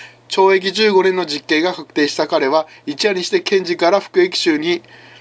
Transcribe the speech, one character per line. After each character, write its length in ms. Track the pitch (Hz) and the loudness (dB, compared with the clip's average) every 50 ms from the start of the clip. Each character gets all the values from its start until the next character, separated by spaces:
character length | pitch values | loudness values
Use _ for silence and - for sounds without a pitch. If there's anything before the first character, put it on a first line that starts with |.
| - - - _ _ | -20 -20 -20 _ _
懲 280 | - - 196 190 196 196 | -4 0 2 4 4 4
役 160 | 190 185 196 | 2 0 -2
十 200 | 180 208 220 214 | -2 0 2 4
五 120 | 196 190 185 | 4 4 2
年 120 | 190 185 | 2 0
の 120 | 185 175 | -2 -4
実 180 | 151 147 143 - | -4 -6 -8 -4
刑 160 | - 160 151 | -2 -2 0
が 120 | 165 185 175 | 0 -2 -4
確 200 | 170 147 - - | -6 -12 -6 -2
定 140 | 160 147 | 0 0
し 80 | 143 - | 0 0
た 120 | - 156 | -4 -4
彼 200 | 156 170 156 139 | -2 0 0 0
は、 200 | 135 147 160 151 - - - - | 2 0 0 -2 -2 -12 -16 -12
一 180 | 143 143 - - | -12 -6 -2 -2
夜 80 | 214 196 | -2 -2
に 100 | 185 175 | -2 -4
し 60 | - | -2
て 120 | - 170 | -2 -2
検 260 | 175 - 208 190 180 | 0 0 0 0 0
事 100 | 170 175 | -2 -2
か 140 | 170 180 170 | 0 0 2
ら 80 | 196 196 | 2 0
服 200 | - - - 190 | -2 -2 0 0
役 160 | 180 185 180 | 2 2 0
囚 220 | - - 170 156 | -2 0 0 0
に 240 | 147 151 175 175 170 - - - - - - - - | 0 0 -4 -4 -4 -6 -16 -20 -20 -20 -20 -20 -20